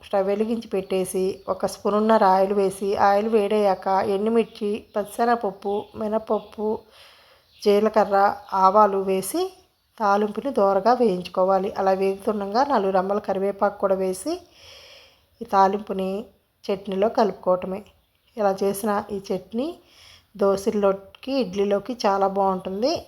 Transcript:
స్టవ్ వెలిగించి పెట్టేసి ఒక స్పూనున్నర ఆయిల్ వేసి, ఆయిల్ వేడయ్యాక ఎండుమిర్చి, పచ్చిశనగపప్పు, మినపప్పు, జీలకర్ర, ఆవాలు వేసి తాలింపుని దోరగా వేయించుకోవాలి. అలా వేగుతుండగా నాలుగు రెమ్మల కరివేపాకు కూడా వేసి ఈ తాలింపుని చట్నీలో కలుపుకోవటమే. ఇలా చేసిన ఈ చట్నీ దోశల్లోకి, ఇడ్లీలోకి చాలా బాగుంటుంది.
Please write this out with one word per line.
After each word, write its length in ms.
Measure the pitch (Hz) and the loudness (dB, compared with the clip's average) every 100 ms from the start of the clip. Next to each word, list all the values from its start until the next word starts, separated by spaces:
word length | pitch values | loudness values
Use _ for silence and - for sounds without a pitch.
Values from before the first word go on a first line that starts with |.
| - | -2
స్టవ్ 200 | 202 196 | -2 0
వెలిగించి 380 | 202 220 233 - | -2 -2 -4 -4
పెట్టేసి 480 | 196 190 190 185 190 185 - - | -8 -4 -4 -2 -2 -4 -4 -8
ఒక 180 | 190 196 | -6 -6
స్పూనున్నర 580 | - 214 208 214 220 | -4 -2 0 2 4
ఆయిల్ 280 | 196 185 196 208 | 6 4 4 2
వేసి, 300 | 190 190 196 208 | 0 0 -4 2
ఆయిల్ 320 | 202 202 220 220 | 4 2 2 0
వేడయ్యాక 520 | 202 214 202 185 196 190 220 | 2 2 2 0 0 0 0
ఎండుమిర్చి, 560 | 196 214 233 226 - 208 208 - 214 | 0 2 2 0 -4 -6 -6 -6 -6
పచ్చిశనగపప్పు, 800 | 202 - 240 240 214 180 202 202 - 208 | -6 -2 0 0 -2 -6 -6 -6 -6 -8
మినపప్పు, 680 | 214 214 220 214 208 - 214 220 - - - - _ _ _ _ | -4 -4 -2 -4 -4 -6 -4 -4 -8 -20 -20 -20 _ _ _ _
జీలకర్ర, 560 | 214 202 214 214 196 196 202 - - 196 | 2 2 4 2 2 4 2 0 -6 2
ఆవాలు 360 | 190 202 208 196 196 | 4 6 4 4 -2
వేసి 340 | 190 185 320 370 - _ _ _ _ | -2 -2 -4 -4 -8 _ _ _ _
తాలింపుని 540 | 208 202 214 214 269 240 | 0 2 0 -4 -4 0
దోరగా 360 | 196 196 196 247 | 2 4 2 4
వేయించుకోవాలి. 720 | 233 180 170 - 185 190 196 - | 2 0 -4 -2 2 2 0 -2
అలా 160 | 196 190 | 0 2
వేగుతుండగా 640 | 196 196 - 214 196 208 294 | 0 -2 -4 -4 -2 -2 0
నాలుగు 200 | 254 196 190 | 0 2 0
రెమ్మల 240 | 190 202 208 | 0 -2 -2
కరివేపాకు 500 | 196 196 196 208 202 | -2 -2 0 -2 0
కూడా 140 | 196 190 | -2 0
వేసి 300 | 190 185 294 349 - _ - - - - _ _ _ _ | -2 -4 -6 -8 -10 _ -20 -20 -20 -20 _ _ _ _
ఈ 60 | 226 | -2
తాలింపుని 560 | 202 190 202 214 190 190 196 247 _ _ _ | 2 2 2 -6 -6 -4 -6 -10 _ _ _
చట్నీలో 460 | - 196 196 190 208 233 | -6 -6 -4 -2 0 2
కలుపుకోవటమే. 600 | 214 185 - 180 185 190 208 _ _ _ _ - | 0 0 -2 -2 -2 -10 -12 _ _ _ _ -2
ఇలా 160 | 202 190 | -2 0
చేసిన 420 | 196 202 220 202 214 | -2 -2 -2 -4 -4
ఈ 80 | 202 196 | -10 -6
చట్నీ 380 | 185 185 226 294 349 _ _ - - _ 196 | -8 -6 -6 -6 -8 _ _ -20 -20 _ -2
దోశల్లోకి, 920 | 196 190 208 208 196 190 - - - 269 | 0 2 0 2 2 0 -6 -16 -6 -2
ఇడ్లీలోకి 520 | 208 185 202 202 196 240 | -2 -2 0 0 -2 -2
చాలా 220 | 214 196 196 190 | 0 2 0 0
బాగుంటుంది. 560 | 196 185 185 190 247 330 | 0 -2 -6 -4 -2 -2